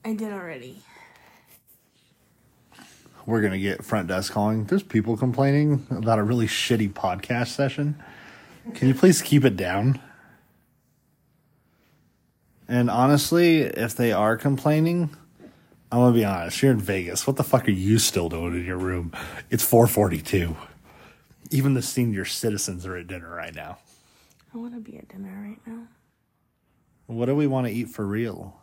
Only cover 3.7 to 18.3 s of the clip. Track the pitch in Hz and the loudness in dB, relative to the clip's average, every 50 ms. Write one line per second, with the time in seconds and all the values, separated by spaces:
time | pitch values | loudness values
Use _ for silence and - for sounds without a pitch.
3.7 | 95 - - - 113 107 90 85 92 95 98 - - 107 101 107 110 110 107 101 | -4 -6 -4 -4 -2 -2 -2 -2 -4 -4 -4 -2 -2 0 0 0 0 -2 0 0
4.7 | 185 196 196 - - 110 101 110 117 110 131 127 117 139 139 139 139 147 151 151 | 0 -2 -2 0 0 0 2 2 -2 0 0 -2 0 2 2 2 4 4 4 2
5.7 | 147 131 143 - 127 - 110 110 113 107 104 107 123 120 113 107 - - - - | 2 0 -2 -6 -6 -2 2 2 2 4 4 2 2 2 0 0 -2 -4 0 0
6.7 | 123 107 107 98 95 - - 95 90 95 - - 123 120 120 - - - 139 135 | 2 2 2 -2 -2 -4 -4 -4 -4 -4 -6 -4 -2 -2 -2 -4 -2 -2 -2 -2
7.7 | - - 143 147 147 - - - - - - - - - - - - - - - | 0 -2 -2 -2 -2 -6 -12 -20 -20 -20 -20 -20 -20 -20 -20 -20 -20 -18 -16 -14
8.7 | - - 131 131 131 - - 190 175 - - - 143 143 127 127 98 92 95 90 | -6 2 2 2 4 8 8 6 6 6 2 4 4 6 6 4 2 2 -4 -2
9.7 | 90 98 107 131 135 - - - - - - - - _ _ _ _ _ _ _ | -2 0 2 0 0 0 -4 -20 -20 -20 -20 -20 -20 _ _ _ _ _ _ _
10.7 | _ _ _ _ _ _ _ _ _ _ _ _ _ _ _ _ _ _ _ _ | _ _ _ _ _ _ _ _ _ _ _ _ _ _ _ _ _ _ _ _
11.7 | _ _ _ _ _ _ _ _ _ _ _ _ _ _ _ _ _ _ _ - | _ _ _ _ _ _ _ _ _ _ _ _ _ _ _ _ _ _ _ -2
12.7 | 123 123 123 117 95 120 127 139 147 143 143 - 165 170 175 170 165 156 135 - | 0 2 2 2 2 4 4 4 4 4 2 2 2 4 6 6 4 4 2 -2
13.7 | - - 113 113 - - 123 117 107 90 107 110 113 110 - 143 139 131 - 151 | -2 -4 -4 -4 -2 0 0 2 2 2 2 2 0 0 0 -2 -2 0 0 0
14.7 | 151 156 160 165 175 175 170 147 - - - _ _ _ - - _ _ _ _ | 2 2 2 2 0 0 -2 -4 -6 -12 -20 _ _ _ -20 -20 _ _ _ _
15.7 | _ _ _ _ 117 120 123 123 117 117 107 101 98 90 85 85 - - 139 139 | _ _ _ _ 2 4 6 6 6 4 2 2 -2 -4 -6 -6 -2 2 4 4
16.7 | 127 110 98 98 98 95 90 87 90 - - - 131 - - - - 98 - - | 4 2 0 -2 -2 -2 -4 -4 -6 -4 -4 -2 -2 -2 0 2 2 2 2 2
17.7 | 101 92 95 101 110 113 - - - 98 85 82 | 0 0 2 2 4 4 4 2 0 -2 -2 -2